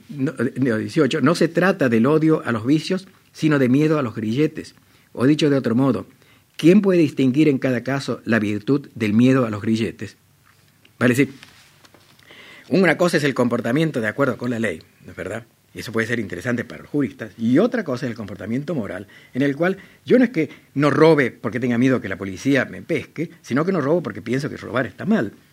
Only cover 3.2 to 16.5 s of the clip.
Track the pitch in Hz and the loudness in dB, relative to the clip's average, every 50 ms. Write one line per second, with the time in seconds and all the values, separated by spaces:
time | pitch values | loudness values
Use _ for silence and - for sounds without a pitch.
3.2 | _ _ _ - - 156 151 143 135 120 127 139 151 156 160 151 139 113 104 107 | _ _ _ -4 0 0 2 2 2 4 4 4 2 2 2 0 -2 -4 -6 -6
4.2 | 110 107 110 135 151 151 151 - 85 - - _ _ _ _ _ _ _ - - | -4 -4 0 0 0 -2 -2 -6 -16 -16 -18 _ _ _ _ _ _ _ -6 0
5.2 | 117 135 151 151 165 147 139 135 120 120 113 117 135 139 117 98 95 - - _ | 2 2 2 4 2 2 2 2 0 0 0 2 2 2 0 -2 -4 -10 -18 _
6.2 | _ _ _ _ _ _ _ - - 151 185 214 196 196 185 175 165 135 - - | _ _ _ _ _ _ _ 2 4 6 6 6 6 4 4 4 2 2 2 2
7.2 | 135 131 123 143 156 151 139 127 127 135 127 117 117 123 135 139 135 - 120 - | 0 2 4 4 4 4 2 2 0 0 -2 -2 -2 -4 -4 -4 -4 -6 -8 -6
8.2 | - - 110 113 107 104 104 104 104 - 135 147 139 - - - 113 107 104 110 | -2 0 0 2 2 0 -4 -4 0 0 0 0 0 -4 -8 -4 -2 2 4 4
9.2 | 123 127 131 135 127 110 104 104 98 113 113 110 117 92 80 - 110 98 - _ | 6 6 4 4 2 0 -2 -4 -2 -2 -2 0 -2 -4 -6 -8 -14 -14 -14 _
10.2 | _ _ _ _ _ _ _ _ _ _ _ _ _ _ _ - 123 123 120 117 | _ _ _ _ _ _ _ _ _ _ _ _ _ _ _ 0 2 2 4 4
11.2 | 139 135 - - - - - - - _ _ _ _ - _ - _ _ _ _ | 2 0 -2 -12 -20 -20 -20 -20 -20 _ _ _ _ -20 _ -20 _ _ _ _
12.2 | _ - - - - - - - - - 117 170 196 170 147 - 180 175 - 160 | _ -20 -20 -20 -20 -20 -20 -20 -10 -2 2 2 4 4 4 2 2 2 2 2
13.2 | 143 147 123 - 123 120 117 117 113 120 120 147 165 160 143 131 110 107 107 - | 0 0 0 2 0 0 0 -2 -2 0 0 0 0 0 0 -2 -2 -2 0 0
14.2 | 139 131 117 92 - 123 123 113 113 107 85 80 - _ _ _ - 92 92 - | 0 0 -2 -2 -4 -6 -4 -2 -2 -4 -4 -6 -12 _ _ _ -20 -18 -12 -10
15.2 | 87 90 104 113 113 _ _ _ _ _ - 85 90 - 107 113 113 110 123 117 | -10 -8 -8 -10 -12 _ _ _ _ _ -16 -14 -12 -6 -4 -4 -2 -2 -2 -4
16.2 | 110 98 - 87 - 127 | -4 -6 -8 -8 -4 -4